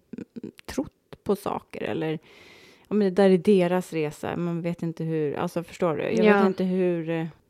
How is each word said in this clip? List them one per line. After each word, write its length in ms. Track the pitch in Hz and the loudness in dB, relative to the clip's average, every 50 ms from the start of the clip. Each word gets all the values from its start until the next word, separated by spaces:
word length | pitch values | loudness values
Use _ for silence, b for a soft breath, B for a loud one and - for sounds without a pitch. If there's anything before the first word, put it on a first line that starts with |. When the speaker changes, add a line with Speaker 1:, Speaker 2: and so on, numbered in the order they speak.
| _ _ - - - _ - - - - - - - | _ _ -14 -14 -14 _ -14 -14 -14 -16 -16 -18 -18
Speaker 1:
trott 500 | - - - - - _ _ _ - - - - | -10 -6 -6 -6 -6 _ _ _ -20 -20 -8 -2
på 120 | - 202 | -2 -2
saker 480 | 190 - - - - - _ - - - | -2 -2 -6 -8 -8 -10 _ -12 -8 -6
eller, 360 | - - 160 160 160 156 160 b b b b b b b b b b b b b | -6 -4 -4 -4 -4 -4 -6 b b b b b b b b b b b b b
ja, 80 | b 196 | b 0
men 40 | 214 | 0
det 100 | 208 190 180 202 196 | 0 2 4 6 6
där 60 | 190 | 6
är 80 | 190 | 6
deras 560 | 180 156 208 214 190 175 175 180 180 175 - 165 | 6 6 4 4 6 4 4 2 0 -2 -2 -4
resa. 440 | 160 151 147 - - - - - | -4 -4 -4 -4 -8 -8 -8 -6
Man 240 | - 175 175 170 170 | -4 -4 -4 -4 -4
vet 220 | 165 170 175 - 170 | -4 -4 -4 -4 -6
inte 200 | 165 160 - 165 | -6 -6 -4 -4
hur, 320 | 160 160 156 151 143 - | -4 -2 -2 -2 -2 -2
alltså, 280 | - - 175 - 175 165 | -2 -4 -4 -4 -6 -8
förstår 320 | - - - 185 170 147 | -8 -6 -2 -2 0 0
du? 60 | - - | 0 -2
Jag 220 | - 220 220 214 | 0 2 4 6
Speaker 2:
Ja. 120 | 214 202 | 6 6
Speaker 1:
vet 80 | 202 196 | 6 4
inte 160 | 190 185 - 185 | 2 2 0 -2
hur, 460 | 185 185 185 180 180 175 170 160 160 | -2 0 0 0 0 0 -2 -4 -4
eh, 160 | 165 165 165 160 - _ _ | -4 -4 -4 -6 -10 _ _